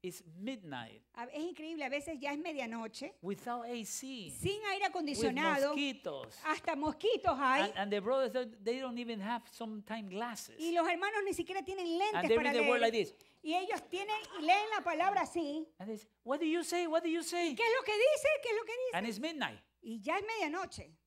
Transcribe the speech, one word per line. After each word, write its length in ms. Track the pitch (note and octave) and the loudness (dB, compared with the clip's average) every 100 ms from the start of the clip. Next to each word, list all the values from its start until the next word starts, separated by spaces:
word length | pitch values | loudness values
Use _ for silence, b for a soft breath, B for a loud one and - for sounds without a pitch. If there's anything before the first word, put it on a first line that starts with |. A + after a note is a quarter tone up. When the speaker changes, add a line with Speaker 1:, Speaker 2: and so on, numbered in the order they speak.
Speaker 1:
it's 200 | F#3 E3+ E3 E3 | -8 -10 -16 -10
midnight 640 | G#3 B3+ F3+ C3 A2+ A2 _ | -8 -8 -8 -8 -8 -14 _
Speaker 2:
a-, 120 | - A#3+ | -12 -8
es 120 | D4+ | -6
increíble, 420 | E4 F4 D#4 E4 | -6 -6 -8 -6
a 60 | C4+ | -4
veces 280 | C#4+ C#4+ D#4 | -4 -4 -4
ya 140 | C#4 | -4
es 60 | C#4+ | -2
medianoche, 720 | F4 D4 A#3+ A#3 A3+ - C4 - | -4 -4 -4 -4 -8 -8 -12 -8
Speaker 1:
without 460 | F3 G3 - A#3+ A#3 | -6 -4 -4 -6 -4
A 180 | A#3+ | -6
C, 460 | G#3 - C4 C4 E3+ | -6 -8 -8 -8 -10
Speaker 2:
sin 280 | B2+ F4+ G#4 G#4+ | -2 0 0 0
aire 120 | G4 | 0
Speaker 1:
with 40 | G4 | 0
Speaker 2:
acondicionado, 880 | F#4 D4+ C4 A3+ B3+ D#4+ C#4+ C#4 | 0 -2 2 2 4 4 4 4
Speaker 1:
mosquitos. 640 | D4+ C#4+ B3 F3+ C#3 A#2+ - | 2 0 -2 -6 -6 -8 -6
Speaker 2:
hasta 320 | D#4 D#4 - | -2 0 0
mosquitos 600 | D4+ D4+ D4 G#4 A#4+ F4 D4 | 0 0 2 2 4 4 4
hay. 260 | C#4 C4+ | 4 4
Speaker 1:
And, 80 | - G3 | 2 0
and 160 | G3+ | 0
the 80 | G3+ | 0
brothers, 320 | G3 C4 B3+ | 2 2 2
they, 140 | A#3+ B3 A3+ | 0 -4 -4
they 180 | G3+ B3+ | -2 -2
don't 180 | C4 A#3+ | -2 -4
even 220 | A#3 A3+ | -4 -4
have 220 | G3 A#3+ - | -2 -4 -6
sometimes 580 | - A3+ G#3+ G3+ A3+ G3+ | -10 -8 -8 -6 -8 -6
glasses. 460 | F#3 A#3+ G#3+ - - | -6 -4 -6 -12 -6
Speaker 2:
Y 140 | E4 | 0
los 160 | E4+ E4 | 2 2
hermanos 320 | F4 G4 G#4+ | 2 0 0
ni 120 | G4 | 0
siquiera 280 | F4 E4+ F#4+ | -2 -2 -4
tienen 220 | F4 F#4+ F4 | -4 -4 0
Speaker 1:
And 120 | E4+ | 2
Speaker 2:
lentes 300 | G#4 G#4 - | 2 2 4
Speaker 1:
they 80 | A3+ | 6
Speaker 2:
para 120 | C#4+ | 6
Speaker 1:
read 120 | B3 | 4
the 40 | C#4 | 6
word 100 | A#3+ | 6
Speaker 2:
leer. 100 | A#3 | 6
Speaker 1:
like 20 | |
this. 220 | A3+ F3 - b b | 4 0 -4 b b
Speaker 2:
Y 100 | D#4 | -2
ellos 280 | E4+ F#4+ G4 - | -2 0 -4 -4
tienen 260 | F4+ G4+ G#4+ A4 F#4+ | -6 -2 -4 -4 -4
y 20 | D#4 | 4
leen 240 | G4 G#4+ | 4 4
la 80 | G#4 | -2
palabra 380 | E4+ D#4 F#4 D#4 | 0 2 4 4
así. 460 | D4+ F4 D4+ D4 D#4 _ | 0 -2 -2 -4 -6 _
Speaker 1:
And 120 | G3 | -10
they 80 | G#3+ | -10
say, 100 | - _ | -12 _
"What 140 | A3+ C#4+ | -4 0
do 60 | D#4+ | 2
you 180 | E4+ | 0
say? 220 | D#4 F4 F4 | 0 0 2
What 160 | D#4+ | 2
do 80 | E4+ | 2
you 120 | E4 | 0
say?" 320 | E4 F4 E4+ | 0 0 0
Speaker 2:
¿Qué 80 | C4 | 2
es 100 | A#4 B4 | 2 2
lo 60 | |
que 80 | C5 | 2
dice? 360 | G#4+ B4+ D5+ C#5 D5 | 4 6 6 4 2
¿Qué 60 | C5 | 0
es 80 | G#4+ | -2
lo 80 | |
que 80 | A4+ | -2
dice? 240 | A#4+ B4+ F3+ | -4 -2 -2
Speaker 1:
And 100 | A3+ | -2
it's 140 | G3+ | -2
midnight. 400 | D4+ D#4+ F3+ G#2+ _ _ | -4 -2 -4 -6 _ _
Speaker 2:
Y 180 | - A3+ | -10 -8
ya 160 | G3+ F4 | -2 -2
es 80 | |
medianoche. 720 | G#4 A4+ D#4+ E4 F4+ - D3 E3 | 0 -2 -2 -2 -6 -10 -14 -18